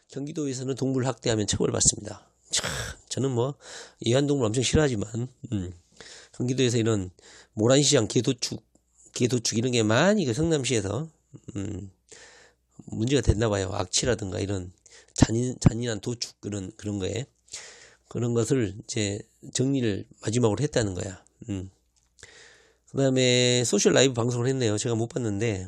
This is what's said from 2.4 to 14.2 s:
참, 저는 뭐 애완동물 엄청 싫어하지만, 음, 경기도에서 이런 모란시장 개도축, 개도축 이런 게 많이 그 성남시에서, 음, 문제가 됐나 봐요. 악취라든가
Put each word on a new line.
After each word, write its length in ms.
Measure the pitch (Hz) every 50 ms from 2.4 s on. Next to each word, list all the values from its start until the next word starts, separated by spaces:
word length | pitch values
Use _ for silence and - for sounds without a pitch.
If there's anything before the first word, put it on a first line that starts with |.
| _ _
참, 180 | - - - - - - - - - - _ -
저는 220 | - - 123 139
뭐 240 | 123 113 120 135 143 - - - - - - - _ _ 110
애완동물 380 | 113 117 139 147 139 143 139 117
엄청 180 | 104 107 131 117
싫어하지만, 640 | - - 156 151 139 123 101 95 - - 113 117 - - _ - -
음, 220 | 107 101 90 90 87 87 _ _ _ - - - - - - - -
경기도에서 440 | - 127 123 131 127 131 120 117
이런 340 | 120 110 113 110 101 92 90 - _ _ - - - - _ _
모란시장 540 | 107 107 120 131 143 143 131 143 131 107
개도축, 560 | 98 - 131 113 139 127 - - - - - - _ _ _ _ _ _ _ - - -
개도축 440 | - 120 113 127 123 117 - -
이런 140 | 113 - 131
게 120 | 123 120 110
많이 420 | 104 110 127 160 196 214 214 165
그 80 | 127 107
성남시에서, 760 | 147 160 165 160 143 123 120 131 110 92 95 101 127 160 160 - _ _ _ - - _ - -
음, 360 | 104 98 98 104 - 98 98 - _ _ _ - - - - - - - _ _ _ _ _ _ - -
문제가 360 | - 110 104 110 127 143 131
됐나 280 | - - 110 104 117 110
봐요. 200 | 101 98 95 95
악취라든가 680 | 95 98 92 - - - - 131 113 101